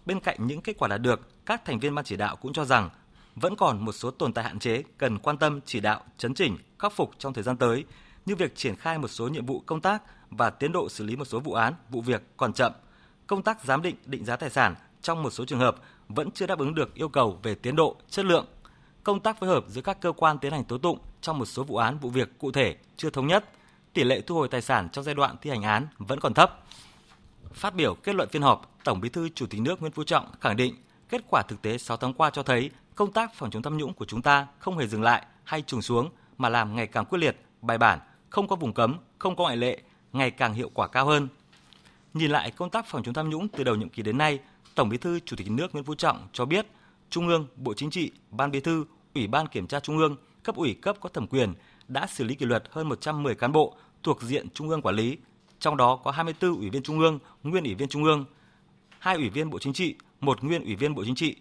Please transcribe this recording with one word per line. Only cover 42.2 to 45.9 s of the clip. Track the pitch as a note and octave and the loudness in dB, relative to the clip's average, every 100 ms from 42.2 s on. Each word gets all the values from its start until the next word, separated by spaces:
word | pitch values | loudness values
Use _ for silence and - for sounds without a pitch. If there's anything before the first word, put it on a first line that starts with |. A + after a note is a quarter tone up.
| D#3 | 2
lại | D3 F2+ | 2 0
công | - F3+ | -6 -4
tác | A3 A3+ | -4 -4
phòng | C3 | -6
chống | A2 | -6
tham | B2 D#3 | -4 -4
nhũng | D#3 G#3 | -4 -6
từ | - | -2
đầu | B2+ | 0
nhiệm | A2 A2 | 0 -2
kỳ | - | -6
đến | G#2+ A#2+ | -2 2
nay, | D3+ C#3+ - _ - | 2 0 -8 _ -6
Tổng | - A#2+ | 0 0
Bí | A#2+ | 0
thư | F3 E3+ | -2 -4
Chủ | - A2+ | -6 -10
tịch | G2 | -4
nước | A2+ F3+ | -2 -2
Nguyễn | D3 | -6
Phú | C#3 | -8